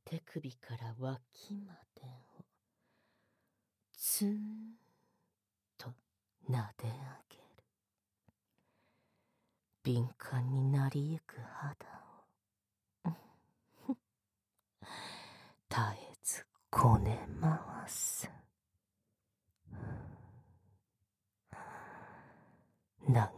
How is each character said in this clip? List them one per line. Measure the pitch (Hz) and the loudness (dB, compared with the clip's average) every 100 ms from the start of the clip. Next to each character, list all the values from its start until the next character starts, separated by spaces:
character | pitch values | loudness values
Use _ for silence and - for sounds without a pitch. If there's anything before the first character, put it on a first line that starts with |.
手 | - 165 | -8 -10
首 | - 160 143 | -8 -10 -10
か | - - 120 | -14 -10 -8
ら | 117 113 | -8 -6
脇 | 131 127 _ - - 202 | -4 -6 _ -20 -12 -12
ま | 196 175 - | -12 -18 -20
で | - 127 127 - - | -20 -20 -20 -20 -20
を、 | - _ _ _ _ _ _ _ _ _ _ _ _ _ _ | -20 _ _ _ _ _ _ _ _ _ _ _ _ _ _
つ | - - - | -6 -2 2
ー | 202 | 2
ん | 214 214 220 220 226 _ _ _ _ _ _ _ _ _ - | 0 -4 -8 -12 -16 _ _ _ _ _ _ _ _ _ -14
と | 123 123 _ _ _ _ - | -12 -12 _ _ _ _ -2
撫 | 123 104 - | -2 -2 -6
で | |
上 | 113 127 131 135 - | -6 -6 -12 -14 -20
げ | - | -20
る。 | - - _ _ _ _ _ _ _ _ _ _ _ _ _ _ _ _ _ _ _ _ _ _ | -20 -20 _ _ _ _ _ _ _ _ _ _ _ _ _ _ _ _ _ _ _ _ _ _
敏 | 131 120 123 - | 2 2 2 -2
感 | - 131 127 | -4 0 2
に | 131 135 | 4 4
な | 139 135 | 4 4
り | 147 147 | 2 0
ゆ | 160 | -2
く | - - | -6 -14
肌 | 117 - 143 - - - - - - _ _ _ _ _ _ _ | -12 -8 -8 -10 -16 -18 -20 -20 -20 _ _ _ _ _ _ _
を、 | 170 - - - _ _ _ _ - | -4 -4 -10 -20 _ _ _ _ -6
<laughs> | 254 _ _ _ _ _ _ _ _ - - - - - - - - - | -6 _ _ _ _ _ _ _ _ -14 -12 -12 -12 -16 -18 -20 -20 -4
絶 | - 107 101 - | 2 2 0 -12
え | - | -8
ず | - - - _ - | -6 -6 -8 _ -2
こ | - 117 107 | 8 10 10
ね | 104 110 - - | 6 0 -4 2
回 | 160 156 - - - | 4 4 -2 -10 -8
す。 | - - - - - - _ _ _ _ _ _ _ _ _ _ _ - - - - - - - - - - _ _ _ _ _ _ _ _ _ - - - - - - - - - - - _ _ _ _ - | -4 -2 -4 -8 -12 -20 _ _ _ _ _ _ _ _ _ _ _ -16 -10 -8 -8 -10 -16 -20 -20 -20 -20 _ _ _ _ _ _ _ _ _ -18 -16 -16 -16 -16 -16 -18 -20 -20 -20 -20 _ _ _ _ 6
だ | 120 104 | 8 8